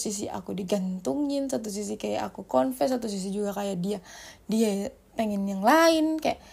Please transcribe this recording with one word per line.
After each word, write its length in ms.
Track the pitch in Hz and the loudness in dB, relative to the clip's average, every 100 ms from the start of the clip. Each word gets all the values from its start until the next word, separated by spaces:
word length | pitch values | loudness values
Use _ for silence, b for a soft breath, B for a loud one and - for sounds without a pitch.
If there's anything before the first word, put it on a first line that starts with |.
sisi 240 | 226 202 - | -4 -6 -6
aku 320 | 202 190 190 | -8 -6 -6
digantungin, 880 | 180 208 185 185 247 277 285 277 277 | -2 -2 0 -4 -4 -2 0 0 -2
satu 240 | 254 220 | -4 -4
sisi 320 | 202 202 214 | -6 -6 -6
kayak 320 | 214 208 208 | -4 -4 -4
aku 160 | - 196 | -8 0
confess, 400 | 254 262 254 277 | 2 2 2 0
satu 160 | 254 226 | 0 -2
sisi 240 | 202 190 | -4 -4
juga 240 | 196 202 | -4 -4
kayak 240 | 202 202 190 | -4 -4 -2
dia, 240 | 185 202 B B B B - | -2 -4 B B B B -2
dia 400 | 220 220 196 202 - _ | 2 2 2 -4 -10 _
pengen 320 | - 220 202 196 | -4 -2 -2 -2
yang 160 | 196 | 2
lain. 560 | 208 311 330 320 311 311 | 6 8 8 6 4 2
Kayak 240 | - - B | 0 -2 B